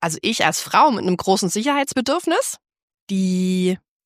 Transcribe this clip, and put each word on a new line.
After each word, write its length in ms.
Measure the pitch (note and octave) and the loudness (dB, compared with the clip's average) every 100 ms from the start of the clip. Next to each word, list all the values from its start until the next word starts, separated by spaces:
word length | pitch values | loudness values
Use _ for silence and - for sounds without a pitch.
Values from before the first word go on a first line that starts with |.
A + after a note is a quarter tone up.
Also 160 | E3+ D3+ | -6 -4
ich 240 | G#3 A3+ D#3 | -4 0 0
als 140 | D#3+ | 0
Frau 300 | - G3 D4 | 0 4 4
mit 120 | G#3+ | 2
einem 160 | F#3 F3+ | -2 -2
großen 320 | - F#3+ F#3 | 0 0 0
Sicherheitsbedürfnis, 1040 | G#3 B3+ C#4+ C#4 - A#3+ E4 E4+ F#4 - - _ _ _ _ - | -2 -2 -2 -2 -2 -2 -2 0 -2 -2 -6 _ _ _ _ -6
die, 680 | G3 F#3 F#3 F#3 F#3 F3+ F#3 _ _ | -2 0 0 0 2 0 -2 _ _